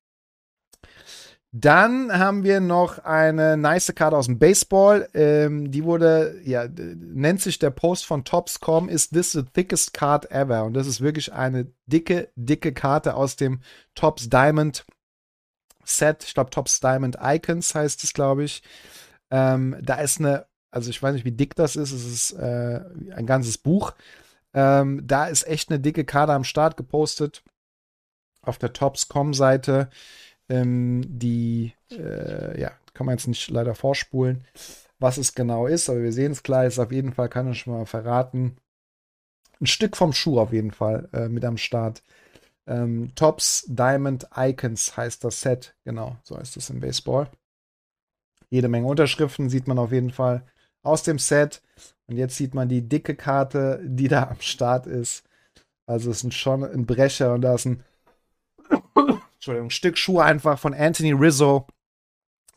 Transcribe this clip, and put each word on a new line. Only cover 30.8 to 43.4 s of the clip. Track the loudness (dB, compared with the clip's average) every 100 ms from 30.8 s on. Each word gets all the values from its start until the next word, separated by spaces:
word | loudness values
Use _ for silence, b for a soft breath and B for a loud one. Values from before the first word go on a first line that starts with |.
| 0 -2 -4
die, | -4 -2 0 -2 -2 -4 _ -20
äh, | -12 -10 -8 -8 -8 -8 -6
ja, | -8 -10 _
kann | -6
man | -4
jetzt | -2 -4
nicht | -6 -4
leider | -4 -4
vorspulen, | -2 -2 -2 -4 -2 0 -2 B B B B B -2
was | -2 0
es | -4
genau | -2 -2 0 0
ist, | 0 0
aber | -2
wir | -2
sehen's | 0 -2 -2
gleich. | 0 2 2
Ist | 0
auf | -2
jeden | -2 -4
Fall, | -4 -4
kann | -2 -4
ich | -6
schon | -6
mal | -8
verraten, | -6 -6 -2 -2 0 -2 -4 -6 _ _ _ _ _ _ _ _ _ -4
ein | -2
Stück | 0 -2
vom | 2 0
Schuh | 2 2 2
auf | 2
jeden | 0 -2
Fall, | -2 -2 -2 -4
äh, | -6 -4
mit | -4
am | -4 -4
Start. | -4 -4 -4 -8 b b b b b b -6
Ähm, | -4 -2 -4 -6
Topps | 2 2 2